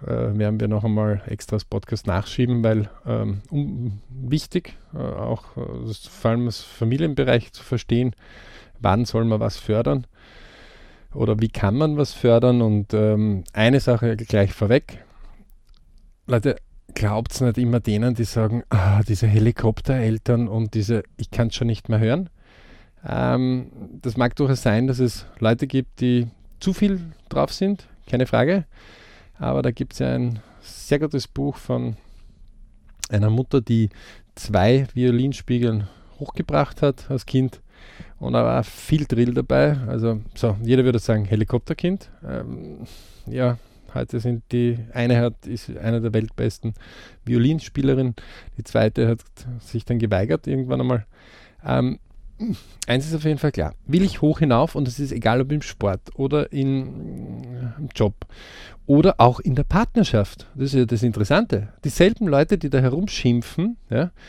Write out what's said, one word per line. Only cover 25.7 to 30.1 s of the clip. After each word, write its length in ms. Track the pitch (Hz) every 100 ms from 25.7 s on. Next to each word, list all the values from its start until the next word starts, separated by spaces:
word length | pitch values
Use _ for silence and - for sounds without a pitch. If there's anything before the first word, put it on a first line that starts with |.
| 135 127 -
die 240 | 123 123 120 - - -
zu 140 | 190
viel 260 | 185 208 190 165 - -
drauf 220 | 143 143
sind, 340 | - 196 202 - - -
keine 200 | 123 127
Frage. 400 | 120 139 190 - - - - - - - -
Aber 220 | 123 131
da 100 | 127
gibt's 280 | 117 131 -
ja 160 | 131